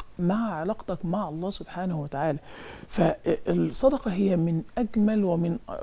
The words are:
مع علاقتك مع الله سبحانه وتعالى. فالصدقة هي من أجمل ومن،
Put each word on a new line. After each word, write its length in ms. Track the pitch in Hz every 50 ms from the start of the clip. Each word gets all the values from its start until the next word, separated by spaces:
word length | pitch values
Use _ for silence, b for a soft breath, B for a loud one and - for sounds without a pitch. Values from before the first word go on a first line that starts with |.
| - - - -
مع 360 | 175 175 196 220 233 220 180
علاقتك 500 | 156 160 196 214 - - - 180 - -
مع 240 | 165 175 208 202 156
الله 220 | 151 160 180 196
سبحانه 500 | 196 - - - - 175 185 185 170 151
وتعالى. 380 | 143 147 - 139 151 160 147 147 B B B B B B B B B -
فالصدقة 1200 | - 214 170 160 - - - 170 160 - - 170 175 175 165 160 - - 254 269 269 254 - 220
هي 240 | 175 185 202 190 185
من 260 | 170 165 170 165 165 - - - -
أجمل 460 | 247 214 - 220 208 214 220 214 196
ومن، 340 | 180 170 170 170 170 170 - - - - -